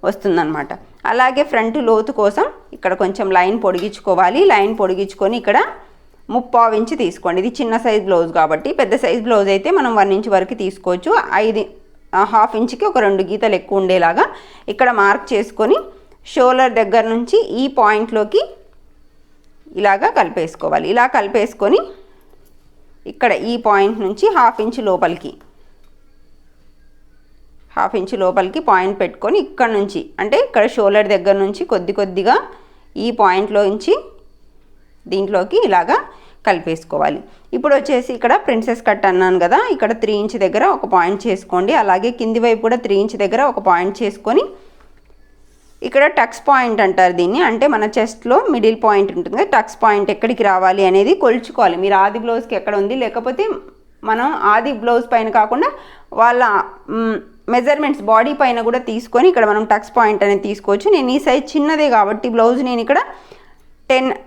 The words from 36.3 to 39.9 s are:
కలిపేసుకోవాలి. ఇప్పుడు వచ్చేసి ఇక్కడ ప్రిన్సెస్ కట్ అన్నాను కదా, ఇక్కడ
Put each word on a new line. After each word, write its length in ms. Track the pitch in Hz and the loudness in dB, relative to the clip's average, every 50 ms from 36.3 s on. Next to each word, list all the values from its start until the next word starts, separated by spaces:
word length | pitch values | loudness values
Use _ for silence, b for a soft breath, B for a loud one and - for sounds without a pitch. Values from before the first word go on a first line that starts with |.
| B B - - | B B -2 -2
కలిపేసుకోవాలి. 720 | 190 170 165 170 160 160 160 - - 147 151 147 147 - - b b b b b - | -2 -2 -2 -6 -8 -8 -8 -8 -4 -2 -2 -2 -2 -4 -12 b b b b b -8
ఇప్పుడు 180 | - 247 294 277 269 | -2 0 2 2 2
వచ్చేసి 340 | 277 285 294 247 254 - 254 233 | 2 0 -2 -2 -2 -4 -8 -4
ఇక్కడ 160 | - 233 285 415 415 - | 0 2 2 2 2 0
ప్రిన్సెస్ 340 | 254 226 220 240 226 226 - - | -2 -2 -2 -2 -4 -2 -2 -2
కట్ 180 | 208 196 208 196 | -2 0 0 0
అన్నాను 260 | 185 180 185 185 185 185 170 | 2 2 2 2 2 2 2
కదా, 160 | 175 208 - 466 508 370 | 2 2 2 2 0 -2
ఇక్కడ 160 | - - 208 | -2 0 -2